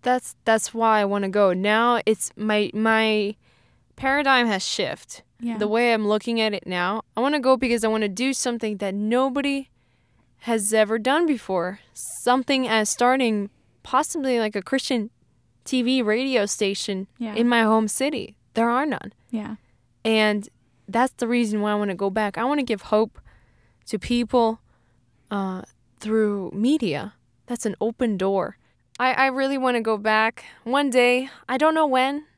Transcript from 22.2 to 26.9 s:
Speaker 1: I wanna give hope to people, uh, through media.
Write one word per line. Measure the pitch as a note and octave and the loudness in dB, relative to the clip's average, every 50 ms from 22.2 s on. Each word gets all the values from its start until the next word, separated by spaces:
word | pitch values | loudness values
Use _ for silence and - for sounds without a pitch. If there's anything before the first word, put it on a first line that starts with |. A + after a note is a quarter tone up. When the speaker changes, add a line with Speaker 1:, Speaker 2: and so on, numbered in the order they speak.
| G#3+ G#3 G3 - | -2 -2 -2 -4
Speaker 1:
I | A3+ | -2
wanna | B3+ D4 D4 C4+ | -2 0 -2 -2
give | A#3+ A3+ G3 - | -2 -4 -6 -2
hope | - - G#3+ A3 G#3+ _ - - - - - _ _ _ _ _ _ _ _ _ | 0 2 2 2 0 _ -20 -20 -20 -20 -20 _ _ _ _ _ _ _ _ _
to | - - G#3 | -8 -8 -8
people, | - - A#3+ A#3+ A#3+ A3+ - B3+ A#3 A3+ A3 - _ _ _ _ _ _ _ _ _ _ _ _ _ _ | -2 0 0 0 0 2 2 2 2 2 0 -4 _ _ _ _ _ _ _ _ _ _ _ _ _ _
uh, | G#3 G3+ G3 F#3+ F#3 F#3 G3 _ _ _ _ _ _ _ | -6 -4 -4 -4 -6 -8 -12 _ _ _ _ _ _ _
through | - G#3+ A3 A3 G#3+ G#3 G3+ G3+ F#3+ - - | -6 -2 0 2 2 2 0 -4 -6 -8 -6
media. | G3 G#3+ B3 D4 D#4 B3+ F#3+ | -2 0 2 2 2 0 -2